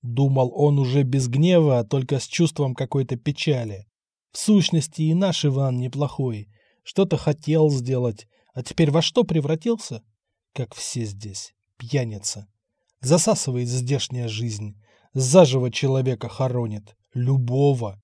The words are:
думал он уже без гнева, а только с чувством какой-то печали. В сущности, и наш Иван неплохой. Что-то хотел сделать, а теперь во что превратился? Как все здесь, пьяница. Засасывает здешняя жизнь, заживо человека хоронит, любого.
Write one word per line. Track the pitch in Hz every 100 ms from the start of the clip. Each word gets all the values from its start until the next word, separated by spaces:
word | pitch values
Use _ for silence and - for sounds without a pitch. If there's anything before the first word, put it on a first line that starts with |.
думал | 123 117 139 135 127
он | - 147 143
уже | 131 139
без | 139 135 127
гнева, | 127 165 180 156 123
а | 110
только | 139 131 135
с | -
чувством | - 165 - 139 123
какой-то | 131 139 131 123
печали. | 151 139 - 135 113 98 101 _ _ _ _
В | -
сущности, | - 214 165 165 139 -
и | 156
наш | 165 190 160 147
Иван | 135 135 127
неплохой. | 127 131 143 - 131 107 101 _ _ _
Что-то | - - 196 165
хотел | - 147 - 160 156
сделать, | 139 123 131 123 107 - _ _
а | -
теперь | 123 - 160
во | 147
что | 165 -
превратился? | 226 160 143 160 226 226 - 113 _ _ _ _ _
Как | - 123
все | - - 127 110
здесь, | 98 104 95 - _ _ _
пьяница. | 117 139 120 104 - - 98 _ _ _ _ _
Засасывает | 127 170 - 208 - 123 123
здешняя | 127 123 139 - 123 120
жизнь, | 107 117 104 104 104 _ _ _
заживо | 135 127 170 160 131 123
человека | - 139 131 131 123 120
хоронит, | - 131 123 113 107 104 _ _
любого. | 127 123 135 123 131 143 131 110 98